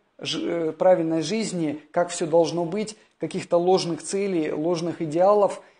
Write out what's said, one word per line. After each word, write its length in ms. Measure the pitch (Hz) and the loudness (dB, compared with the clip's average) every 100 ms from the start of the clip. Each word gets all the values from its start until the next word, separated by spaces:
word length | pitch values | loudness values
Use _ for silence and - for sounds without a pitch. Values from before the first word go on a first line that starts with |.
| _ _ | _ _
ж-, 200 | - 156 | -8 -6
э, 300 | 320 170 160 | -4 -2 -4
правильной 500 | 156 185 180 160 165 | 2 4 4 2 -2
жизни, 580 | 151 220 196 175 156 147 - | -2 -2 -4 -4 -4 -6 -6
как 180 | - 175 | -4 -2
всё 160 | - 170 | -4 2
должно 400 | 165 160 165 170 | 2 2 0 -4
быть, 320 | 196 214 - _ _ | -4 -6 -10 _ _
каких-то 380 | 160 180 - 175 | -8 -8 -2 0
ложных 460 | 175 185 160 156 | 4 2 2 -6
целей, 480 | - 196 202 180 151 | -6 -4 -2 -2 -2
ложных 500 | 139 160 175 170 156 | -2 -2 -2 -4 -6
идеалов, 600 | 165 156 190 208 196 - - | -4 2 4 6 4 0 -12